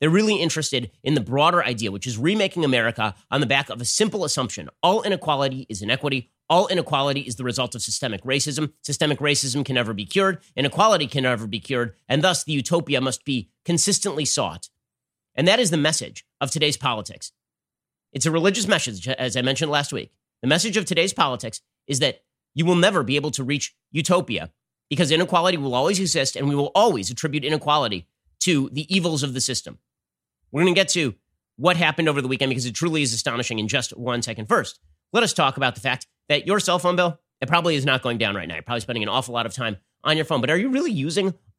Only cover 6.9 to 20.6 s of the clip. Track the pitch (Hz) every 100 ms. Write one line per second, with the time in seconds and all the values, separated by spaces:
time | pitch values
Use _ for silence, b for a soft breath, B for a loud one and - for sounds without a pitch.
6.9 | 143 143 139 135 110 127 117 123 120 -
7.9 | - 127 98 123 139 151 139 151 - -
8.9 | 143 151 131 147 143 139 135 139 127 113
9.9 | 104 104 196 190 180 b - 139 170 220
10.9 | 185 139 139 127 117 110 104 - 127 117
11.9 | - - 139 185 175 - 147 - 170 143
12.9 | 131 131 127 - 127 - _ - 170 196
13.9 | - 202 147 139 - 95 82 - _ _
14.9 | _ _ _ _ - 170 226 208 160 151
15.9 | 156 - - - _ 139 156 147 127 135
16.9 | 110 - - - - _ _ _ _ _
17.9 | _ _ 135 160 165 185 196 196 175 -
18.9 | 98 104 131 127 123 127 139 156 147 139
19.9 | 127 - _ _ _ 127 160